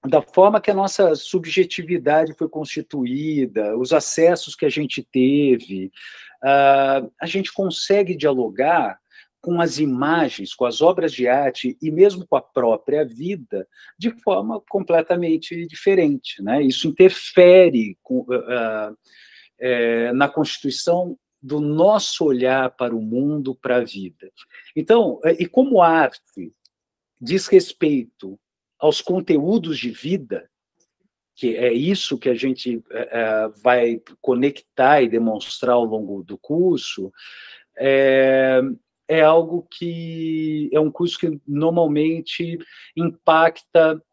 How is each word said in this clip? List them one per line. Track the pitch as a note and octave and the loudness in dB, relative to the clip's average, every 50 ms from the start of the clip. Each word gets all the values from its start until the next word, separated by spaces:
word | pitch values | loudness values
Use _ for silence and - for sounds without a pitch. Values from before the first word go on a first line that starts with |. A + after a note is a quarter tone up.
| - | -4
da | C#3 D3 D3+ | 0 0 0
forma | - _ - - F#3 G#3 G#3+ G#3 | 0 _ 4 4 4 6 4 2
que | - - | 0 0
a | G3+ | 0
nossa | F#3+ G3 F#3+ - - G3 F3 D#3 | 0 -2 -2 0 2 2 2 2
subjetividade | C#3 - - - F#3 E3 D#3+ D3 F#3 F#3 F3+ - - E3+ D#3 F3+ E3+ B2+ D3 D3 D#3 D#3+ D#3+ D3 | 0 -4 -6 -6 -6 -6 -2 -2 -2 -2 -2 -2 -12 -6 -6 -6 -2 0 2 2 2 0 0 -4
foi | _ E3 D3+ | _ -8 -8
constituída, | - D#3 D#3 - - D#3+ D3+ _ - C#3+ B2+ A#2+ B2+ C#3 D3+ D#3 D#3 D3 C3 A#2 G2 A2 G#2 G#2 G#2+ | -6 -8 -10 -8 -10 -12 -12 _ -6 -6 -6 -4 -4 -6 -4 -4 -2 -2 -2 -2 -2 -4 -4 -2 -2
os | A#2 B2+ B2 | -4 -2 0
acessos | D#3+ D3+ - - - - E3 E3+ F3+ D#3 - - - | 0 0 0 0 0 2 4 4 4 2 -4 -12 -8
que | _ E3 | _ -2
a | D3 | -2
gente | B2+ D3+ D3+ - - - | -2 -2 -6 -6 -8 -10
teve, | - _ _ C3 B2+ C3 C#3 D3 C#3+ C#3 B2+ A#2 - - G2 F#2+ F#2+ F#2+ _ - - - - - - - _ _ | -12 _ _ 2 2 4 4 2 2 2 2 0 0 -10 -10 -10 -10 -10 _ -18 -20 -20 -20 -20 -20 -20 _ _
ah, | - C3+ C#3 C#3 C#3 C#3 C#3 C#3 C#3 C3+ C#3 C3+ B2+ - _ _ | 0 2 4 4 6 6 4 4 4 2 0 -2 -2 -6 _ _
a | D3+ | -10
gente | E3+ - G3 F#3+ - | -6 -6 -6 -6 -6
consegue | - - G3 F#3 - - - - G3 G#3 G3+ F3 F3+ | -6 -4 -4 -4 -4 -6 -2 0 0 0 0 -2 -4
dialogar | D3 D3+ D3 C#3 B2+ A#2+ A2 F#2+ G2+ C3 D3+ F3 E3 C3 G#2 - _ _ _ _ - _ _ _ _ | -2 -2 0 0 0 -2 -4 -4 -2 0 0 0 0 0 -2 -6 _ _ _ _ -20 _ _ _ _
com | - F3 F3 E3+ | -6 -4 -2 0
as | E3+ E3 - D3 | 0 -2 -2 -2
imagens, | D#3 C#3+ B2+ B2 C#3 D3 E3 E3+ D#3 B2+ - - G2 - - | -2 -2 -2 -2 -2 0 0 0 0 -2 -4 -8 -14 -14 -6
com | _ B2+ | _ -4
as | A#2+ A2+ - | -2 0 2
obras | D3 F3 F#3 F3+ E3 D#3 | 2 2 2 2 -2 -4
de | C3+ - B2 A#2+ | -4 -2 0 0
arte | B2+ C#3 C#3+ C3 B2+ - - B2+ A#2 _ | 2 2 2 0 -2 -4 -8 -8 -8 _
e | D#3 D#3+ | -8 -6
mesmo | D#3 E3 F#3+ G#3 F#3+ F3+ F3 | 4 4 4 4 4 -2 -6
com | _ - | _ -2
a | C3+ | -2
própria | - _ _ C3+ A#2+ A#2 A2+ G#2+ _ - C#3 D3+ D#3 | -2 _ _ -2 0 0 0 0 _ -4 -2 -2 -2
vida | B2+ A2+ A#2 D3 F3+ G3+ F3 B2 _ - G2 F#2 _ _ _ - - _ _ | -4 -6 -10 -8 -8 -8 -8 -10 _ -10 -10 -10 _ _ _ -20 -20 _ _
de | F3 A#3 A#3 - | -6 -6 -6 -4
forma | _ - F#3+ F#3+ G#3 A3 A3+ G#3 _ _ | _ -2 -2 -2 -2 -6 -8 -10 _ _
completamente | - G3+ F#3 - E3+ E3 D#3+ - F3 F3 F3 E3 D#3+ D#3+ D#3+ - F3 E3+ E3+ | -6 -6 -2 2 0 0 2 0 -2 -2 0 -2 -2 -2 -4 -8 -10 -10 -12
diferente, | E3 D#3 - - G3+ G3 F#3 E3+ D3 C#3+ B2+ _ - - - | -12 -14 -4 0 2 2 4 2 2 0 -2 _ -14 -14 -10
né? | G2 G2+ A#2+ C#3+ | -6 -2 0 0
Isso | D3 C3 B2+ - - | 2 0 0 0 -4
interfere | D#3+ C#3+ - F#3 F#3 - - - - - F#3 F3+ F3 F3+ F#3 F3+ E3+ C3+ A#2+ A2 G#2 F#2 _ | -4 4 6 4 4 4 0 -12 -2 4 6 8 10 10 10 8 8 4 0 -2 -2 -6 _
com, | _ _ B2+ B2+ A#2+ - | _ _ -4 -4 -2 -2
ah, | B2+ B2 - A2+ B2 B2 A2+ A2+ A2 G#2+ G#2+ G#2+ G#2+ _ _ _ _ - - - _ - _ _ _ _ | -4 -4 -4 -4 -4 -4 -2 -2 -4 -6 -8 -8 -12 _ _ _ _ -20 -20 -20 _ -20 _ _ _ _
é, | B2+ B2+ B2 A#2+ A#2 A#2 A#2 A#2 A#2 A#2+ | -2 -2 0 2 2 0 2 0 0 0
na | A#2+ C3 C#3+ C#3 | 0 0 0 0
constituição | - D#3 D3+ - - - - C#3 B2 - - E3+ E3+ F3 F3+ F3 - _ _ _ _ _ | 0 -2 -4 -4 -4 -8 -8 -8 -6 -4 -2 -2 0 0 -2 -6 -8 _ _ _ _ _
do | - C3 D3 D3+ | -10 -6 -4 -4
nosso | D3 D3 D3+ D#3 E3+ G3+ G#3+ G#3+ G3+ - - - E3 | -2 -2 0 4 4 4 4 2 0 -4 -4 -2 0
olhar | D3+ C3+ B2 B2+ C3 C3 C3+ C3 B2+ | 0 0 2 2 0 2 0 0 -2
para | _ _ B2+ A#2+ A#2 | _ _ -6 -4 -4
o | A2+ | -6
mundo, | A2 A2 A2+ B2 C#3 D3 D3+ D3+ C3+ C3 C3 | -6 -4 -4 -2 -2 -2 -2 -4 -6 -6 -10
para | _ - C3 B2 B2 | _ -4 -2 -2 -2
a | A#2+ | -2
vida. | A#2 - G2+ F#2+ F2+ E2 _ - - _ _ - _ _ - - - _ | -4 -10 -12 -12 -14 _ _ -20 -20 _ _ -20 _ _ -20 -20 -10 _
Então, | D#3 - - A3 A#3 A3 - - - - | -8 0 2 4 4 4 0 -2 -2 0
é, | D#3+ | 0
e | E3 E3 F3 | 0 0 -2
como | F3 - B3+ C4 C#4 B3+ G3 | -2 2 0 2 4 4 4
a | F3 E3 | 4 6
arte | E3 E3 D3+ B2+ - - _ _ _ - F2 D#2+ _ _ _ _ _ _ _ _ _ _ _ _ _ _ | 4 2 2 0 -2 -8 _ _ _ -16 -16 -16 _ _ _ _ _ _ _ _ _ _ _ _ _ _
diz | B2 A#2 E3 F#3+ - - | -8 -4 -2 -2 0 4
respeito | G#3 F#3 E3+ - - _ E3+ D3+ D3 C3+ A#2 - _ _ - F#2+ G2 _ _ _ _ _ _ _ _ _ | 4 4 4 4 -6 _ -2 -2 -2 -2 -4 -8 _ _ -18 -18 -18 _ _ _ _ _ _ _ _ _
aos | - D#3 D3 - | 0 0 0 0
conteúdos | - - F3+ F#3 - - E3 D3 C#3+ E3+ G#3+ A3+ E3 E3 D#3 B2 | -4 -4 -4 -4 0 0 0 0 2 0 0 -2 -2 -4 -8 -6
de | - B2 | -8 -10
vida, | A2+ - - D3+ F#3 F3+ C#3 A2+ F#2+ - - _ _ _ _ _ _ _ _ _ _ _ _ _ _ _ _ _ _ | -10 -8 -6 -6 -6 -6 -6 -10 -12 -12 -12 _ _ _ _ _ _ _ _ _ _ _ _ _ _ _ _ _ _
que | - - A#2+ A2+ | -6 -4 -4 -2
é | G#2+ B2 B2 | 0 0 0
isso | A#2 A#2+ C#3+ F3 G3+ F#3 - - C#3+ A#2+ | 0 0 0 -2 -2 -2 -4 -6 -6 -4
que | - C3 | -2 -2
a | B2 | -2
gente, | A2+ B2+ C3+ B2+ - - B2 A#2+ A2+ - _ | -2 -2 -4 -4 -6 -6 -8 -8 -8 -10 _
é, | - - B2 - - A#2 | -10 -10 -10 -6 -4 -4
é, | A2+ A2 A2 G#2+ A2 G#2+ G#2+ - | -2 -2 -2 -2 -2 -4 -8 -2
vai | _ B2 B2 B2+ A#2+ A#2 A#2 A2+ _ - - _ | _ 2 2 4 2 0 -2 -4 _ -18 -20 _
conectar | - - B2+ A#2+ C3 C#3+ C#3+ - - _ _ - B2+ C3+ D3+ D3 | -2 0 0 2 0 -2 -2 -6 -20 _ _ 2 4 4 6 4
e | B2+ A2+ | 4 2
demonstrar | A2+ A#2 A2+ A2+ A2 G2+ - - - - - B2 A#2+ | 0 0 -2 -2 -4 -4 -8 -12 -10 -6 0 0 2
ao | A#2+ A#2 | 2 0
longo | A2 A2 A2 G#2+ F#2 G2+ G2 | 0 -4 -6 -8 -8 -12 -12
do | F2 F2 G2+ - | -12 _ -18 -20
curso, | _ - D3 E3 F3+ F#3 E3+ B2+ - - - - F#2+ F#2+ _ _ - - - - - - - - _ _ _ | _ -6 -2 0 2 2 0 -2 -4 -10 -12 -10 -12 -14 _ _ -20 -20 -20 -20 -20 -20 -20 -20 _ _ _
é, | - B2+ C#3 C3+ C3+ C3+ C3+ C3+ C3+ C3+ C3+ C3 C3+ C3 C3 C3 B2+ C3 C3+ B2+ - _ _ _ _ _ - | -4 0 2 2 4 4 4 4 4 4 4 4 2 2 2 2 2 0 0 -6 -10 _ _ _ _ _ -2
é | D3+ D#3+ | 2 4
algo | D#3 D3+ D#3+ E3 E3 D#3+ E3+ F3 E3+ _ | 4 6 6 4 2 0 -6 -8 -8 _
que | - - F3 E3+ E3+ E3 E3 E3 E3 E3 D#3+ D#3+ D#3+ D#3 D#3 D#3 D#3 D3+ D3+ - | -14 -10 -10 -8 -8 -10 -10 -10 -10 -8 -6 -6 -4 -4 -4 -4 -4 -4 -4 0
é | - D3+ | 0 0
um | D#3 D3+ | 0 0
curso | D3+ - F3 F3 - - | 0 -2 -4 -4 -4 -4
que | - E3+ D#3 C#3+ _ | -4 -6 -6 -6 _
normalmente | - C#3+ D3 D#3 E3 E3+ F3 E3 D#3 D3 D3 D3+ D#3+ E3 E3 E3 - - - E3+ E3+ E3+ E3 E3 _ - - - - _ | -6 -4 0 0 0 2 2 0 2 0 0 0 0 -2 -4 -8 -12 -8 -8 -8 -8 -8 -12 -14 _ -20 -20 -20 -14 _
impacta | D#3+ E3+ E3+ E3 _ _ F#3 D#3+ D#3+ E3 E3 D#3+ - - _ _ E3+ D#3+ D#3+ D#3+ D#3 _ _ | -4 -4 -4 -4 _ _ 2 4 4 4 2 0 -2 -20 _ _ 4 4 4 2 -2 _ _